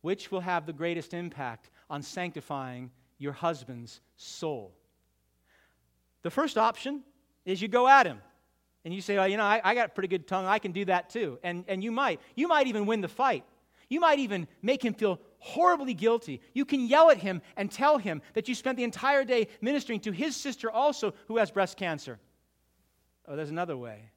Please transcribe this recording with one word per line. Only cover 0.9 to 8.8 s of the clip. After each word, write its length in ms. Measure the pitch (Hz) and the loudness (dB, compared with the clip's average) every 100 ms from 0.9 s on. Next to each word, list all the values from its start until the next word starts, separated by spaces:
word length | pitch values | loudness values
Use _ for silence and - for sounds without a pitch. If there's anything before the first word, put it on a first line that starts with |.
| 170 - | -4 -8
impact 560 | 175 175 143 127 113 _ _ _ | -10 -10 -8 -10 -10 _ _ _
on 120 | 143 | -10
sanctifying 880 | 139 185 180 156 - 139 131 123 127 _ _ _ | -8 -8 -8 -10 -10 -8 -8 -12 -14 _ _ _
your 140 | 139 | -10
husband's 680 | 131 170 156 120 120 117 - _ _ | -2 -4 -4 -10 -14 -16 -20 _ _
soul? 580 | - - 160 135 95 _ _ _ _ _ _ _ _ _ _ _ _ _ _ _ | -18 -8 -6 -8 -12 _ _ _ _ _ _ _ _ _ _ _ _ _ _ _
The 80 | 170 | -6
first 260 | 262 302 220 | -2 -2 2
option 460 | 220 226 262 285 - _ _ _ 180 | 0 0 -8 -10 -12 _ _ _ -6
is 160 | 185 | -4
you 60 | 208 | 0
go 200 | 240 254 | 4 8
at 180 | 277 190 | 8 8
him. 160 | 107 - _ _ _ _ _ | -2 -16 _ _ _ _ _